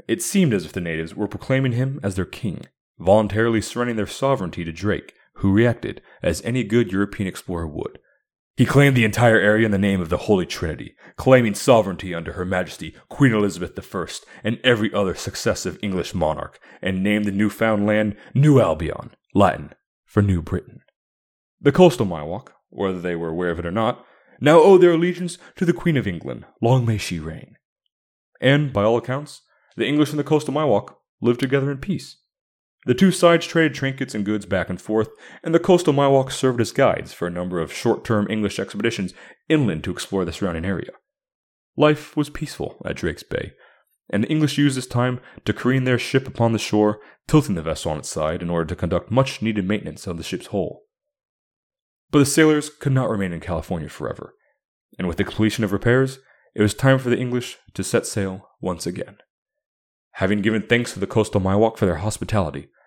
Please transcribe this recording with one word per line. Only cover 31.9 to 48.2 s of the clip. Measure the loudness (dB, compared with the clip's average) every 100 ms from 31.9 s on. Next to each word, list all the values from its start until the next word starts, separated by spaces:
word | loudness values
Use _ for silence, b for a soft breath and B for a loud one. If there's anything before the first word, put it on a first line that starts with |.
| -6 -8 -20 _ _ _ _ _ _ -2
The |
two | 4 4
sides | 6 4 4 2
traded | 0 0
trinkets | 0 -6 -6 -6
and | -4 -2
goods | -2 -2
back | -2 -2
and | -8
forth, | -2 -2 -2 -6 B B
and | 0 2
the |
coastal | 4 4 4
Miwok | 2 4 2 2
served | 0 0 0
as | -2
guides | 2 2 2 -6
for | -8 -6
a |
number | -6 -6 -4
of | -6
short-term | -2 0 0 0 0 0
English | -2 -2 -4
expeditions | -8 -4 -4 -2 -6 B B B _
inland | 0 0 -2 -6
to |
explore | -8 -4 -4 -4
the |
surrounding | -4 -4 -4 -4
area. | -6 -8 -16 _ _ _ _ _ _ _ 2
Life | 2 2 -4 -6
was | -4
peaceful | -6 -10 -8 -10 -8
at | -10 -6
Drake's | -4 -6
Bay, | -8 -8 -8 -14 b b b _ _
and | -2 0
the |
English | 0 0 2
used | 0 0
this | -4
time | -2 -2 -4 B B -6
to |
careen | -2 0 0 2
their | 0
ship | 0 -2 -2
upon | 0 0
the | 0
shore, | 0 2 2 0 B B 2
tilting | 2 2 -4
the |
vessel | -4 -6 -4
on | -6
its | -6
side | -4